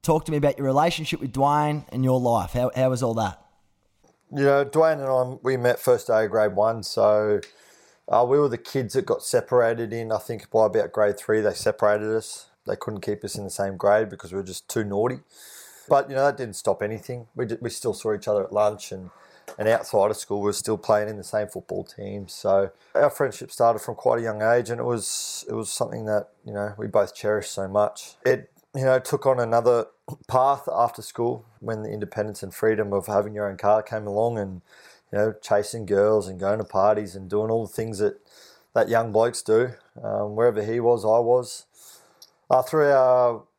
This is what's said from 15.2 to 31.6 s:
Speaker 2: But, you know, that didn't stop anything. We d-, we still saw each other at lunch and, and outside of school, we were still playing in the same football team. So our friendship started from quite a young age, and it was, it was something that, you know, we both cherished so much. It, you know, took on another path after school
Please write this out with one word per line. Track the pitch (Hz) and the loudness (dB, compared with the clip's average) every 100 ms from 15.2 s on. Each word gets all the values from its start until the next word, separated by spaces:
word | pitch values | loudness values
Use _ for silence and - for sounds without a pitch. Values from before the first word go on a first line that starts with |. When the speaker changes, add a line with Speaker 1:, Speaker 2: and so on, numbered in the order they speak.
| _ - - - - - - | _ -20 -20 -20 -20 -20 0
Speaker 2:
But, | 139 135 | 0 2
you | 135 | 0
know, | |
that | 139 135 | 0 0
didn't | 120 98 | -8 -4
stop | - 98 | -2 -2
anything. | 104 110 - 123 113 - | -2 -6 -10 -12 -12 -8
We | 120 | -6
d-, | 117 | -6
we | 117 | -8
still | - 120 | -6 -4
saw | 101 113 | -4 -4
each | 104 113 | -4 0
other | 104 | -2
at | 95 | 0
lunch | 104 104 104 - | 0 0 0 -12
and, | 95 92 _ - _ - - | -14 -14 _ -20 _ -20 -4
and | 107 | 0
outside | 113 - 107 101 | 0 2 2 2
of | 107 | 0
school, | - 101 | -4 -2
we | 101 | -2
were | |
still | 98 - 107 | -2 -4 -4
playing | - 107 107 | 2 2 2
in | 107 | -8
the | |
same | 92 107 107 | -6 -4 -4
football | 92 - 92 | -8 -8 -8
team. | 95 - 98 101 95 | -8 -14 -10 -10 -12
So | - 101 98 98 _ _ - | -6 2 2 2 _ _ 2
our | 143 | 2
friendship | - 135 - 127 | 2 -4 -4 -14
started | - 120 110 | 2 2 2
from | - | -6
quite | 110 127 117 | -2 0 0
a | |
young | 113 107 | -2 -2
age, | 110 120 107 | 2 2 0
and | 117 | -4
it | |
was, | 123 120 95 - - - - | -2 -4 -4 -8 -8 -10 -8
it | |
was | 113 107 | -6 -6
something | - - 113 110 | -6 -6 -4 -2
that, | 107 - _ | -2 -2 _
you | - | -12
know, | 104 104 101 | -8 -8 -6
we | 107 | -2
both | 107 98 | 0 0
cherished | - 107 107 - | -2 -2 -2 -4
so | - 95 | -8 -2
much. | 101 104 - - - | 0 0 -2 -20 -4
It, | 135 127 - _ _ | 0 0 -4 _ _
you | 135 | -2
know, | 131 131 | 2 2
took | - 139 | 2 0
on | 135 127 | 2 2
another | 113 117 117 120 110 _ - 139 - | 2 2 4 2 0 _ -20 -20 0
path | 131 131 139 - | 2 4 2 -2
after | 101 117 - | 0 0 -2
school | - - 117 123 _ _ | -16 -4 -4 -4 _ _